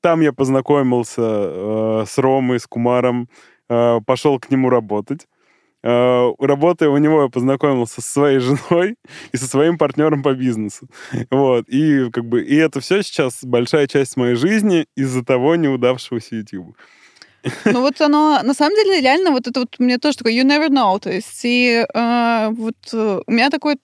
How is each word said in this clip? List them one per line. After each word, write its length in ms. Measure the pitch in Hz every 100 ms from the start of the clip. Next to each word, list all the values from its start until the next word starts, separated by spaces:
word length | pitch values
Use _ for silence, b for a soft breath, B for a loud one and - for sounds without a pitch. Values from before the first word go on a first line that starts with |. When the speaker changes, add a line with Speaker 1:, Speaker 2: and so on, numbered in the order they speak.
Speaker 1:
Там 200 | 175 165
я 120 | 151
познакомился, 880 | 131 135 135 127 143 131 123 117 -
э, 800 | 113 107 95 85 104 110 110 110 107
с 100 | -
Ромой, 420 | 131 135 127 120
с 80 | -
Кумаром, 640 | 117 123 123 123 123 120 b b b _
э, 300 | 120 120 117
пошёл 340 | 107 127 151 131
к 100 | -
нему 200 | 135 127
работать. 580 | 123 107 104 101 147 _ _ _ _ _ _
Э, 480 | 117 123 127 123 123 -
работая 500 | 135 143 165 170 156
у 80 | 143
него, 260 | 151 156
я 60 | 135
познакомился 720 | 123 127 135 147 131 117 -
со 80 | -
своей 260 | 143 143 135
<laughs> 400 | 123 139 - 170
женой 160 | 190 240 _ B B
и 40 | 123
со 100 | 127
своим 300 | 135 156 170
партнёром 460 | 147 139 156 147
по 100 | 139
бизнесу. 540 | 131 127 110 104 - 127 B B 123 117
Вот. 340 | 131 139 120 110
И 400 | 127 156 143 123
как 140 | 120
бы, 160 | 117 120
и 120 | 98
это 240 | 147 160 139
всё 200 | - 196
сейчас 400 | 196 - 131 -
большая 440 | 127 120 120 156 139
часть 300 | 143 131 -
моей 180 | 120
жизни 500 | 120 165 214 208 170 -
из-за 280 | - 135 127
того 320 | 120 131 135
неудавшегося 800 | 170 151 131 123 127 - 120 - 113
Ютуба. 360 | 104 95 82 - b b b b b b 135 -
Speaker 2:
Ну 160 | 220 240
вот 200 | 269 277
оно, 400 | 302 294 302 285
на 100 | 233
самом 220 | 277 294
деле, 260 | 415 415 370
реально 300 | 262 302 370
вот 160 | 254 247
это 140 | 254
вот 140 | 247 -
у 40 |
меня 140 | 247 247
тоже 180 | 302 269
такое 160 | 226
you 100 | 233
never 240 | 262 294 320
know. 300 | 269 214 196
То 120 | -
есть 300 | 185 - -
и, 400 | 240 247 247 233 -
э, 560 | 220 233 240 233 226 214
вот, 240 | 226 220 - -
э, 280 | 226 220 190
у 60 | -
меня 180 | 233 262
такой 280 | 294 302 285